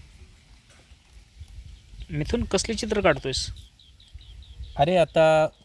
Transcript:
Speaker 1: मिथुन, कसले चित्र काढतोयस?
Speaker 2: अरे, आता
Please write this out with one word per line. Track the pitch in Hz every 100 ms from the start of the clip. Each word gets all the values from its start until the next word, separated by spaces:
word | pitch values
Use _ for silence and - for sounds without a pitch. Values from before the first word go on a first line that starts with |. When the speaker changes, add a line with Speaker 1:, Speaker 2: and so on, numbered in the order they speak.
| - - - - - - _ - - - _ - - - - - - - - - -
Speaker 1:
मिथुन, | 151 156 240
कसले | 226 190 -
चित्र | 220 214 214
काढतोयस? | 185 139 135 131 - - - _ - - - - - - - - - -
Speaker 2:
अरे, | 147 180
आता | 156 165 160 156 156 -